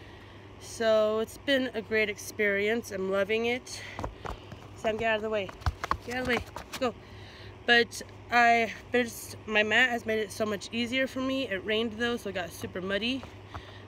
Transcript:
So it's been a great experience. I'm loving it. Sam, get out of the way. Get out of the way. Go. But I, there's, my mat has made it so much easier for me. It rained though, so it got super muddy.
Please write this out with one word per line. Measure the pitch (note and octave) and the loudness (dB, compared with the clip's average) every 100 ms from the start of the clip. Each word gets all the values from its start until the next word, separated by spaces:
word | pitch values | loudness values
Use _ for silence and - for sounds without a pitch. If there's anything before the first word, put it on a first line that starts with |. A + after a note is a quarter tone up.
| - - - - - - | -18 -18 -20 -20 -20 -18
So | - - A3+ A3 G#3+ A3 | -10 0 4 6 4 2
it's | A3+ - | -2 -4
been | - C4+ B3+ | 2 2 2
a | A3+ | -4
great | G3 A3 G#3 | 0 2 2
experience. | G3 - - G#3 G3 G#3 A#3 G#3+ | -2 -6 0 2 2 2 0 -2
I'm | F#3+ F#3+ | -4 0
loving | G3 G3 A3 A#3 | 2 2 2 2
it. | B3 - - - - - - - - - - - - | -2 -6 -12 -12 -8 -8 -8 -10 -10 -12 -16 -16 -6
Sam, | A3+ G#3+ | -2 0
get | A3+ | 0
out | G#3+ | 0
of | |
the | G#3+ | 0
way. | G#3+ F#3 - - - - - - | -2 -2 -4 -4 -2 -4 -4 -4
Get | B3 | -4
out | |
of | B3 | 0
the | |
way. | A#3 - - - - | 0 -2 -12 -12 -2
Go. | B3 - - - - - - - - | -2 -2 -12 -16 -16 -16 -18 -4 4
But | A#3 A#3 - - - - | 6 4 -2 -12 -14 2
I, | A#3+ A#3 A#3 A3 - - | 6 8 6 4 -4 0
there's, | B3 A#3 - - - - | 0 0 -4 -12 -12 0
my | G#3+ | 4
mat | G#3+ A3 B3+ | 6 6 6
has | A#3 A3+ | 2 0
made | A3 | 0
it | G3+ | -2
so | - G#3+ | -2 -2
much | G3+ - | -2 -2
easier | A3+ A#3+ C4 C4 | -2 0 2 0
for | C4 | 0
me. | C4 C4+ B3 | -2 0 -2
It | F#3+ G3 | -2 0
rained | A3 A#3 | 0 0
though, | G#3+ A#3+ A#3+ | 0 -2 -2
so | G3+ | -4
it | F#3 | -6
got | E3+ | -6
super | - G#3+ F#3 | -8 -8 -6
muddy. | F#3 G3+ A3+ C4 - - - - - - | -2 0 0 -2 -6 -16 -14 -14 -14 -16